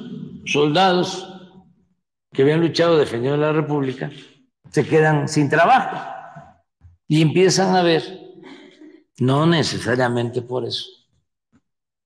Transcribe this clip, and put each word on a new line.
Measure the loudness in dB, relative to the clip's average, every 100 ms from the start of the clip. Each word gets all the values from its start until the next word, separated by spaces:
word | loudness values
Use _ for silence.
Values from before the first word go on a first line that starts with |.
| -12 -14 -14 -14 -6
soldados | 0 2 2 2 2 -2 -6 -14 -18 -20 -20 _ _ _ _ _ _ _
que | 0
habían | 2 2
luchado | 0 2 2 2
defendiendo | 2 -2 -2 0
la | 0
República | -2 -2 -2 -4 -6 -10 -12 -20 _ _ _ -6
se | -4 2
quedan | 2 4 2 0
sin | 0 0
trabajo | 2 4 2 0 -8 -12 -14 -18 -20 -20 _ _ _ -20 _ 0
y | 2
empiezan | 4 4 4 2 2 2
a |
ver, | 2 0 -2 -12 -20 -20 -20 -20 -20 -20 -20 -20 _ -4
no | 0 2 2
necesariamente | 2 0 -4 -2 0 0 -2 -4 -6
por | -6 -6 -6
eso, | -10 -12 -20 _ _ _ _ _ _ _ _ _ _